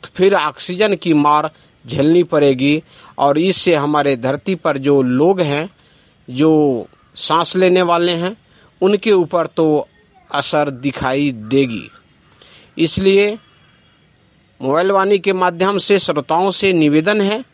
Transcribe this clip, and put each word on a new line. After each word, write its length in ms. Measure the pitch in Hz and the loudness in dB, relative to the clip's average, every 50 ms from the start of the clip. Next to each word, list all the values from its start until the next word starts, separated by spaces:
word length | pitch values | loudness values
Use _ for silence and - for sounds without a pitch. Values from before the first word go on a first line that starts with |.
| - | -20
तो 60 | - _ | -18 _
फिर 200 | - 180 196 196 | 0 2 2 2
ऑक्सीजन 600 | 180 151 151 139 - - - 180 180 214 214 202 | 2 -2 -2 -4 -6 -8 -8 -2 -2 0 0 0
की 180 | 165 - 175 160 | -2 0 0 2
मार 380 | 151 147 147 147 151 151 151 _ _ _ _ _ _ _ 120 | 2 4 4 2 2 0 -2 _ _ _ _ _ _ _ -10
झेलनी 360 | - 139 139 151 165 175 175 | -4 0 2 2 4 2 2
पड़ेगी 600 | 165 175 151 147 139 135 127 131 143 147 156 - _ - - - - - - | 2 0 2 2 2 2 2 0 0 0 -2 -4 _ -20 -20 -20 -20 -4 0
और 200 | 139 143 143 151 | 0 2 2 2
इससे 380 | 170 190 185 - - 180 170 | 0 0 0 0 2 2 2
हमारे 400 | 151 143 143 151 147 143 143 139 | 2 0 0 0 0 0 0 -2
धरती 400 | 120 113 127 135 147 _ - 190 | -2 -2 -4 -4 -4 _ -6 -6
पर 220 | 165 _ 170 143 139 | -4 _ -4 -4 -2
जो 240 | 135 143 143 139 | 0 2 2 2
लोग 400 | 131 123 123 127 151 175 196 185 | 2 2 0 2 2 2 2 0
हैं, 280 | 175 147 143 143 160 202 _ _ _ _ _ _ _ _ _ _ _ - | 0 -2 -2 -4 -6 -8 _ _ _ _ _ _ _ _ _ _ _ -14
जो 560 | 123 127 147 160 160 151 151 143 131 117 98 - _ _ _ _ _ | -4 0 2 2 4 4 2 2 0 -2 -6 -10 _ _ _ _ _
सांस 400 | - - - 151 165 170 160 - | -8 -4 0 0 0 0 0 0
लेने 260 | 185 190 185 180 185 | 0 2 2 2 2
वाले 300 | 185 175 170 170 175 175 | 2 2 0 0 0 -2
हैं, 260 | 175 165 170 185 226 _ _ _ _ _ _ _ _ _ | -2 -2 -4 -6 -8 _ _ _ _ _ _ _ _ _
उनके 300 | 180 190 208 202 - 226 | 0 0 0 0 0 2
ऊपर 360 | 208 185 175 156 - 175 160 156 | 2 2 2 0 0 -2 -2 -2
तो 400 | _ - 165 156 151 147 - _ _ _ _ _ _ _ _ _ | _ -2 0 2 2 0 -2 _ _ _ _ _ _ _ _ _
असर 380 | - 143 139 - - 151 147 143 | -6 -4 -4 -2 0 0 -2 -2
दिखाई 640 | 135 120 127 143 127 - - 127 131 139 147 147 | -4 -6 -6 -6 -6 -4 -4 -4 -2 0 -2 -2
देगी। 580 | 131 110 107 107 123 135 139 123 113 101 58 - - - _ _ _ _ _ _ - _ - - - - - _ _ - | -4 -6 -8 -2 0 0 0 0 -2 -10 -12 -14 -20 -20 _ _ _ _ _ _ -20 _ -20 -20 -20 -20 -20 _ _ -4
इसलिए 600 | 165 160 - - 190 196 196 196 202 208 208 226 _ _ _ _ _ _ _ _ _ _ _ _ _ _ _ _ _ _ _ _ _ _ _ _ | -4 -2 -2 0 0 2 2 2 2 0 -4 -8 _ _ _ _ _ _ _ _ _ _ _ _ _ _ _ _ _ _ _ _ _ _ _ _
मोबाइल 300 | 131 131 139 160 180 190 | -4 -2 0 0 0 2
वाणी 280 | 202 190 190 196 208 196 | 2 2 2 2 0 0
के 140 | 170 196 190 | 0 -2 -2
माध्यम 440 | 185 185 180 175 170 185 190 202 196 | 0 0 -2 0 0 -2 0 0 -2
से 220 | - - 202 190 | 0 0 0 0
श्रोताओं 520 | - - 165 196 - - 156 170 185 196 | 0 -2 -4 -4 -2 -2 -2 0 0 0
से 220 | 180 - - 196 185 | -2 0 0 0 2
निवेदन 480 | 165 160 147 143 156 160 190 208 214 | 2 2 2 2 2 2 2 0 0
है 240 | 196 196 208 226 269 _ | 0 -2 -2 -4 -8 _